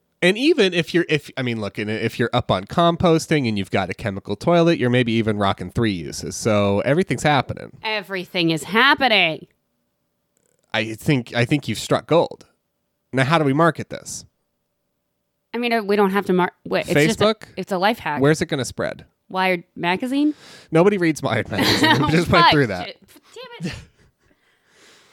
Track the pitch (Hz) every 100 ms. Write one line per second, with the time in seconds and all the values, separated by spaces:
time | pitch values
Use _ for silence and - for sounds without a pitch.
0 | _ _ 175 208 294 320 190 175 156 170
1 | 170 151 - - 127 113 101 - 107 110
2 | 113 - 120 120 - 98 101 - 170 170
3 | 180 160 - 156 120 104 95 107 90 -
4 | 107 98 - 101 - 170 170 165 123 123
5 | 117 113 110 104 98 101 90 - 113 90
6 | 71 - 78 - 117 104 101 101 - 151
7 | 190 139 151 139 - - - - 220 214
8 | 175 190 175 185 170 160 - 220 262 294
9 | 262 202 170 156 - _ _ _ _ _
10 | _ _ _ _ _ _ _ 110 110 110
11 | - 135 117 120 117 147 - 104 - 131
12 | - 160 - - - _ _ _ _ _
13 | _ 127 131 165 143 143 165 - - -
14 | - - - _ _ _ _ _ _ _
15 | _ _ _ _ _ 233 240 233 196 208
16 | 196 196 196 180 180 - - 185 - 151
17 | 160 226 208 220 - - 185 185 202 233
18 | 160 147 143 156 160 147 117 - 90 -
19 | - _ - 185 185 180 - - 170 190
20 | 254 277 302 - - - - 160 190 202
21 | 170 147 131 110 - - - - 311 302
22 | - 165 170 - 339 151 143 90 135 -
23 | _ - _ 453 494 480 170 - - _
24 | _ _ _ _ _ _ _ _ _ _
25 | _